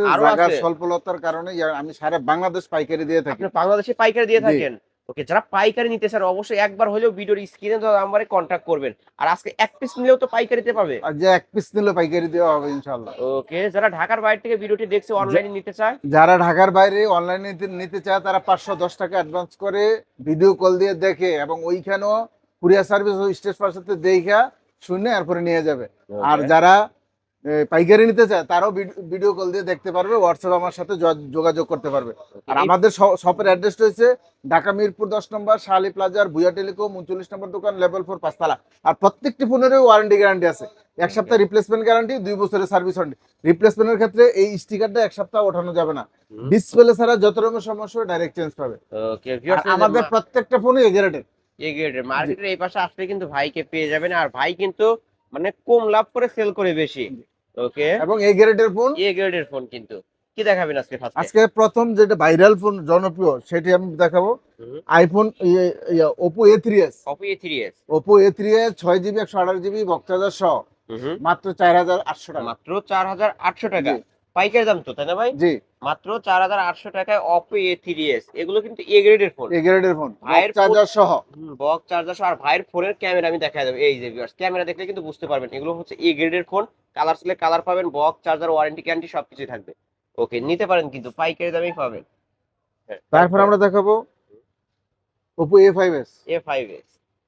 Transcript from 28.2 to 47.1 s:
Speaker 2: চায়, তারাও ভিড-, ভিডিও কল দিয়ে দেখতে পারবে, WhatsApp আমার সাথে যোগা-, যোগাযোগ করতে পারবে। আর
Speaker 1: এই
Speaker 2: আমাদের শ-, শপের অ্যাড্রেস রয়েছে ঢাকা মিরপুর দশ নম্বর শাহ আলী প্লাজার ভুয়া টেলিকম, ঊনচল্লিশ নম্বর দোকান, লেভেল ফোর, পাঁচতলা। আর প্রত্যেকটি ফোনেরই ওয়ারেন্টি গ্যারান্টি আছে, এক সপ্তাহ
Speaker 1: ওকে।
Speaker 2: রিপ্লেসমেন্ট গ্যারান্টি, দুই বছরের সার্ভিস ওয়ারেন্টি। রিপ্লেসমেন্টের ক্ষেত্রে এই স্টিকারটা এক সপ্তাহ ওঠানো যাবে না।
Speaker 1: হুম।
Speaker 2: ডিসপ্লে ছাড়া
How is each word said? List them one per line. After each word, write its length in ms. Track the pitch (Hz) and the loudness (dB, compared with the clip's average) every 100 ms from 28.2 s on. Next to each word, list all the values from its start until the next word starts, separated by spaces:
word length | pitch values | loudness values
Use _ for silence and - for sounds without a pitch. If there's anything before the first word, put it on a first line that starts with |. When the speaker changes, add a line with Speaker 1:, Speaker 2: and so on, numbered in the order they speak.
| 214 | 2
Speaker 2:
চায়, 160 | 185 | 2
তারাও 280 | 151 175 208 | 0 0 0
ভিড-, 260 | 190 190 - 165 | -2 -8 -12 -10
ভিডিও 200 | 180 202 | -2 -2
কল 140 | 185 185 | -2 -4
দিয়ে 180 | 196 180 | -4 -4
দেখতে 180 | 160 185 | -6 -4
পারবে, 240 | 175 190 226 | -4 0 2
WhatsApp 380 | 175 165 185 | 2 0 -2
আমার 180 | 175 175 | -2 -2
সাথে 220 | 180 175 180 | -8 -8 -2
যোগা-, 280 | 165 151 143 | 0 0 -4
যোগাযোগ 340 | 156 165 156 160 | -2 0 0 -4
করতে 240 | 151 147 | -6 -4
পারবে। 220 | 135 120 - - 101 - | -4 -4 -10 -20 -18 -4
আর 80 | 139 | 0
Speaker 1:
এই 40 | |
Speaker 2:
আমাদের 280 | 156 180 208 | 2 2 2
শ-, 280 | 190 202 180 | 4 2 2
শপের 240 | 175 180 196 | 0 0 2
অ্যাড্রেস 260 | 185 202 180 | 2 0 0
রয়েছে 240 | 220 214 240 247 _ _ 135 | 0 4 2 2 _ _ -2
ঢাকা 240 | 165 202 | 0 0
মিরপুর 360 | 196 202 180 208 | -2 -2 -4 -6
দশ 160 | 214 - | -6 -6
নম্বর 220 | 214 208 220 | -6 0 0
শাহ 180 | 202 190 | 0 0
আলী 140 | 190 | 0
প্লাজার 380 | 190 190 202 196 | -2 -2 0 -2
ভুয়া 240 | 156 180 | 0 0
টেলিকম, 380 | 180 196 190 208 190 | -2 -6 -6 -8 -8
ঊনচল্লিশ 300 | 170 190 180 | -10 -10 -10
নম্বর 160 | 190 190 | -14 -12
দোকান, 240 | 190 208 196 | -8 -6 -2
লেভেল 200 | 180 185 | -2 -2
ফোর, 140 | 180 185 | -8 -8
পাঁচতলা। 380 | 156 - 160 - _ _ | -8 -4 -4 -4 _ _
আর 100 | 160 | -2
প্রত্যেকটি 500 | - 196 - 285 233 240 | 2 2 2 -4 -4 -2
ফোনেরই 360 | 254 254 269 247 | 2 4 6 8
ওয়ারেন্টি 320 | 214 214 202 | 6 6 4
গ্যারান্টি 280 | 202 185 170 | 4 2 0
আছে, 200 | 160 - - _ - | -2 -10 -20 _ -4
এক 140 | 170 | -2
সপ্তাহ 240 | 220 185 226 | -2 0 2
Speaker 1:
ওকে। 80 | |
Speaker 2:
রিপ্লেসমেন্ট 400 | 196 208 202 220 220 | 2 0 0 0 2
গ্যারান্টি, 280 | 226 226 262 190 | 2 2 -4 -4
দুই 100 | 202 | -4
বছরের 340 | 196 202 190 | -2 -2 0
সার্ভিস 220 | 196 180 180 | -2 -2 -4
ওয়ারেন্টি। 200 | 156 - _ _ 156 | -6 -10 _ _ 0
রিপ্লেসমেন্টের 500 | 170 214 214 220 208 | 4 2 2 0 0
ক্ষেত্রে 220 | 220 214 240 190 | 0 4 4 4
এই 80 | 202 196 | 0 -2
স্টিকারটা 420 | - 208 214 226 | -8 -4 -2 0
এক 100 | 208 | -2
সপ্তাহ 280 | - 196 220 202 | -2 -6 -2 0
ওঠানো 220 | 175 175 | -2 -4
যাবে 200 | 170 156 | -2 -2
না। 100 | 143 | -4
Speaker 1:
হুম। 460 | - _ _ 110 127 | -10 _ _ -12 0
Speaker 2:
ডিসপ্লে 440 | 208 - 226 240 208 | 0 4 6 6 4
ছাড়া 140 | 233 | 2